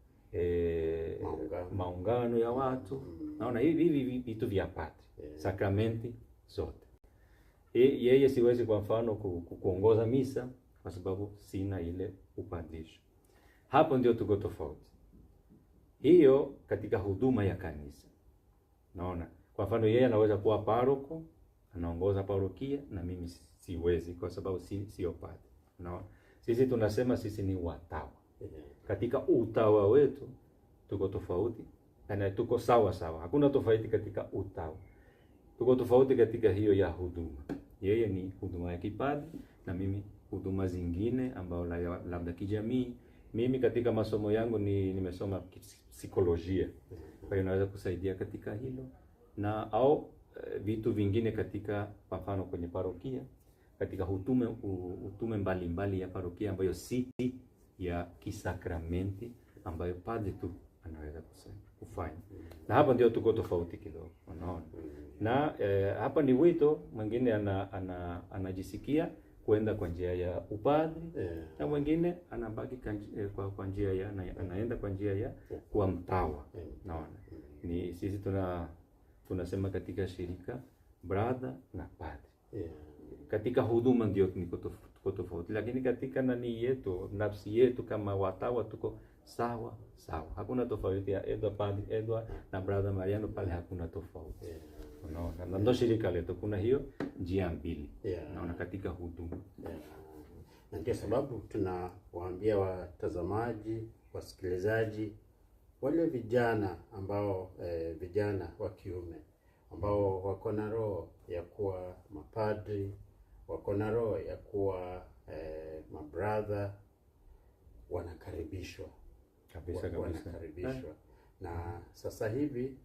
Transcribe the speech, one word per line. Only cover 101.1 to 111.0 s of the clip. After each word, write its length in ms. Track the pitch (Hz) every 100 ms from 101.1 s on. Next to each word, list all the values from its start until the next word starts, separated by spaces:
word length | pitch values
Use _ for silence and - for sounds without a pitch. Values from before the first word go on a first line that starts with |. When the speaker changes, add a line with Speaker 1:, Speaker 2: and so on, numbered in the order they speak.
| 123 143 113 -
Speaker 2:
tunawaambia 1080 | 110 92 90 90 - - - 92 90 107 104
watazamaji, 1200 | 95 92 87 - 101 85 87 104 117 110 107 113 110 - -
wasikilizaji, 1000 | 92 - - 92 90 101 113 107 104 107 - - _ _ _ _ _
wale 240 | 131 165 160
vijana 680 | 127 110 120 120 110 98 85 -
ambao, 580 | 101 95 101 101 95 - -
eh, 320 | 87 85 82 82
vijana 520 | 90 104 104 98 85 -
wa 120 | 104
kiume 460 | - 101 90 85 80 - _ _ _ _
ambao 500 | 85 101 104 98 95
wako 300 | 98 95 113
na 180 | 107 107
roho 380 | 113 110 90